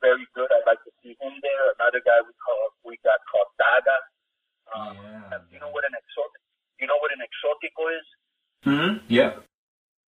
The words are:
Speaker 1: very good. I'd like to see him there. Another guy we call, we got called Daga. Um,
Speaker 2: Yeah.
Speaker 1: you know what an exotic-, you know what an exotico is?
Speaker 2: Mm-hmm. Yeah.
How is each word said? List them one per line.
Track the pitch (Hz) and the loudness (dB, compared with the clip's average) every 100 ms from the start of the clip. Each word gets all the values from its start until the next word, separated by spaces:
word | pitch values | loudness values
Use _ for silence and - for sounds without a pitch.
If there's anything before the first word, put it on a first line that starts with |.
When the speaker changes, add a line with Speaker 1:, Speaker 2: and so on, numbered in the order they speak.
| - | 2
Speaker 1:
very | 127 127 127 | 2 -2 -6
good. | 127 | 2
I'd | - - | 2 4
like | 113 - | 0 -2
to | _ | _
see | - 117 | -20 -14
him | 135 - | -14 -8
there. | 139 135 - - | -6 0 0 2
Another | - - - | 0 0 4
guy | 117 | 4
we | - _ | 2 _
call, | - 110 110 - 117 | -6 -4 -4 -8 -20
we | 117 | -4
got | - - - | 0 0 0
called | - 101 - | -2 -2 0
Daga. | 113 - - 135 - _ _ _ _ _ _ | 2 2 2 0 -4 _ _ _ _ _ _
Um, | 110 107 101 | -14 -14 -16
Speaker 2:
Yeah. | 104 107 101 - - | -20 -20 -16 -16 -16
Speaker 1:
you | - | -18
know | - | -10
what | - - | -6 -4
an | 571 | -6
exotic-, | - - - - _ _ _ _ | -12 -8 -8 -10 _ _ _ _
you | - | -2
know | - | 0
what | - | 0
an | - - | -6 -10
exotico | - 285 - 330 - 160 | -6 -4 -4 -6 -6 -6
is? | - - _ _ _ _ _ 139 | -6 -10 _ _ _ _ _ -2
Speaker 2:
Mm-hmm. | 143 170 214 - | 0 0 -4 0
Yeah. | 117 285 - - _ _ _ _ _ _ | 4 4 0 -18 _ _ _ _ _ _